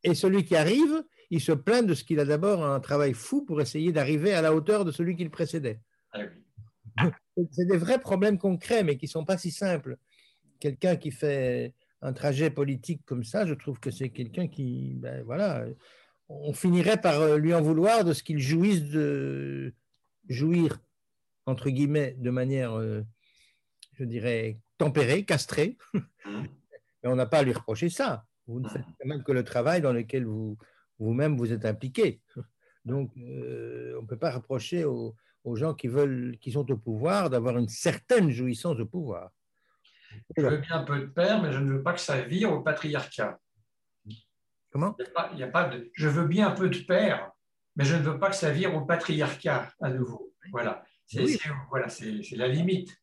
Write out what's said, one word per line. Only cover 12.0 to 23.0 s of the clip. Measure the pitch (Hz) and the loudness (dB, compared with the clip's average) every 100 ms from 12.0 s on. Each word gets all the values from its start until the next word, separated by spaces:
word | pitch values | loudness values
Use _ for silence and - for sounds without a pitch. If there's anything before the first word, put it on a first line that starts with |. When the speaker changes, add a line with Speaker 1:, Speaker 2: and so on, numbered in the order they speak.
Speaker 1:
un | 139 | -8
trajet | 127 165 135 156 | -2 0 2 0
politique | 151 139 131 - 160 - | 0 -2 -2 -4 -8 -4
comme | 123 | -6
ça, | 113 202 196 | -4 -2 -2
je | |
trouve | 139 - 127 | -2 -6 -8
que | - | -8
c'est | - 131 | -6 -8
quelqu'un | - 120 139 180 | -6 -8 -4 -6
qui, | - 131 127 131 127 | -4 -6 -4 -6 -8
ben, | 123 127 | -8 -10
voilà, | 117 135 202 135 117 113 - - _ _ _ | -8 -2 -2 -2 -6 -10 -20 -20 _ _ _
on | 143 147 | -10 -8
finirait | 139 185 175 170 214 | 0 4 4 4 4
par, | 190 147 | 4 4
euh, | 156 151 | 6 6
lui | 156 | 4
en | 170 | 4
vouloir | 156 160 190 226 | 4 4 6 6
de | 180 | 4
ce | 143 | 0
qu'il | - 151 | -2 -2
jouisse | 135 165 196 190 | 2 4 4 4
de | 147 151 147 143 135 135 - 67 67 - _ _ _ _ - | 2 0 0 0 -2 -4 -6 -6 -8 -10 _ _ _ _ -8
jouir, | 123 151 175 160 - _ _ _ _ _ _ - | -2 2 4 2 0 _ _ _ _ _ _ -6
entre | 131 143 | -2 -2
guillemets, | 131 143 151 135 127 | 0 2 2 0 -4
de | 123 | -2
manière, | 127 127 135 123 110 | 0 0 0 -2 -2
euh, | 110 107 | -2 -4